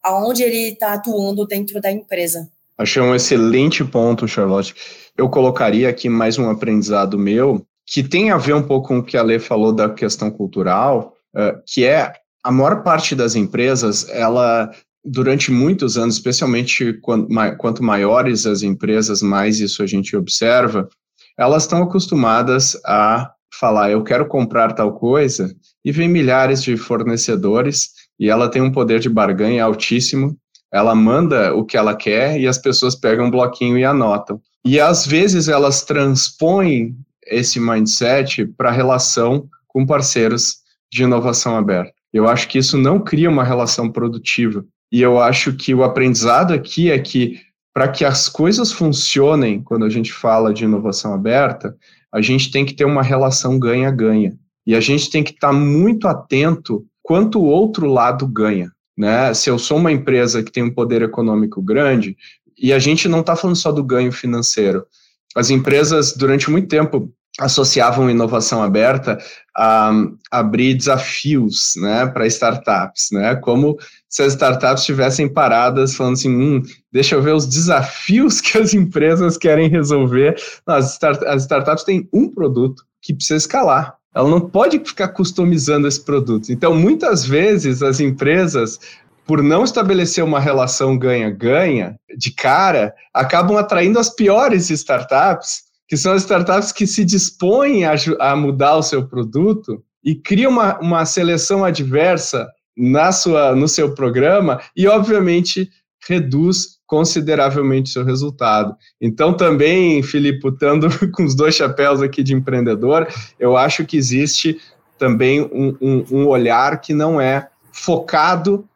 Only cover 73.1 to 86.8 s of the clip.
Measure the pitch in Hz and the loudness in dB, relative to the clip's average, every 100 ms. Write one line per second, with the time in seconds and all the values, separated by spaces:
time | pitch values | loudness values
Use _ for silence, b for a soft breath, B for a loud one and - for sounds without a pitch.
73.1 | 101 107 135 131 120 147 147 B B _ | -2 -2 -2 -2 0 0 -2 B B _
74.1 | - 139 135 139 127 127 135 - 135 131 | -2 0 2 0 2 0 0 -2 0 -2
75.1 | 135 143 139 135 120 123 131 131 135 127 | 0 -2 0 2 2 2 2 -2 0 -2
76.1 | 131 135 123 139 139 131 B _ 123 135 | -2 0 0 2 0 -2 B _ -2 0
77.1 | 147 143 156 131 135 170 147 127 - - | 2 2 2 0 -2 0 0 -2 -8 0
78.1 | 214 277 - - 220 220 208 170 151 151 | 2 4 0 0 2 2 2 2 2 2
79.1 | 165 175 165 170 151 160 165 143 143 131 | 2 0 0 2 4 4 2 2 2 2
80.1 | 123 143 - B B - 151 131 - 156 | 4 2 0 B B -2 0 0 0 -2
81.1 | 139 - 139 135 143 135 160 - 190 - | 0 -2 -2 0 -2 0 -2 0 -2 0
82.1 | 196 311 - 151 123 131 131 _ _ - | 0 0 0 -2 0 -2 -4 _ _ -8
83.1 | 135 - 156 151 269 254 135 147 - _ | -6 -2 -4 -2 0 2 2 0 -12 _
84.1 | - 135 170 175 190 240 311 - - 190 | -2 2 2 2 2 2 0 -4 -6 -6
85.1 | 190 180 - 180 165 135 147 143 139 - | -2 -4 0 2 2 2 0 0 -2 -2
86.1 | 143 120 110 110 123 170 160 | -2 0 -4 -2 -2 0 4